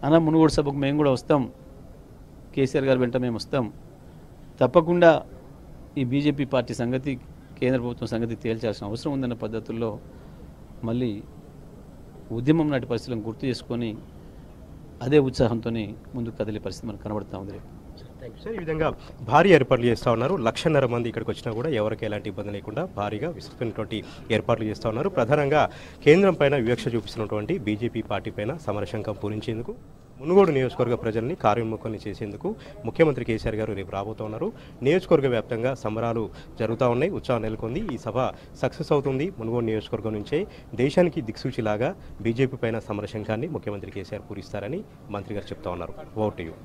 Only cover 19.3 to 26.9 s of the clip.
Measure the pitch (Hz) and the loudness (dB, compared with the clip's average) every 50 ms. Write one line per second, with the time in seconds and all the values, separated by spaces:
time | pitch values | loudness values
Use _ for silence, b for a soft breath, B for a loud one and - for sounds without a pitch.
19.3 | 117 147 175 202 180 151 131 - 135 120 120 120 117 104 - 127 117 113 120 139 | 6 8 10 10 10 10 10 8 4 4 4 4 2 2 4 2 2 4 2 0
20.3 | 185 190 113 113 - - - 170 156 147 135 120 117 117 117 120 110 - 107 - | 0 2 2 0 0 2 0 2 4 4 4 4 2 0 -2 -2 -4 -4 -4 -4
21.3 | - - - 123 110 107 123 160 151 110 107 107 110 104 - 107 104 104 92 107 | -6 -4 -4 -6 -4 -2 -2 0 0 2 2 0 0 -2 -4 -4 -4 -4 -6 -6
22.3 | 98 - 104 101 104 101 - - 104 139 165 185 - - 101 104 104 107 117 170 | -8 -6 -8 -6 -6 -8 -8 -6 -6 -6 -6 -6 -4 -4 -4 -2 -2 -4 -4 -4
23.3 | 175 190 185 - - - 127 113 104 - 110 95 113 107 92 B B B B - | -6 -8 -12 -16 -8 -6 -6 -6 -4 -4 -6 -4 -4 -6 -6 B B B B 0
24.3 | 113 107 - - 120 110 110 107 104 - - 117 107 113 151 196 190 - 120 107 | 2 2 4 4 2 2 2 -2 -4 -2 -2 -2 -2 0 -2 0 2 2 2 4
25.3 | 143 151 147 139 147 151 131 - B B B B B B - 147 151 180 202 196 | 4 2 4 4 4 4 4 2 B B B B B B 8 8 10 10 10 6
26.3 | 175 - 156 139 139 143 120 110 123 117 - 139 | 6 6 4 4 4 4 2 2 2 0 0 -2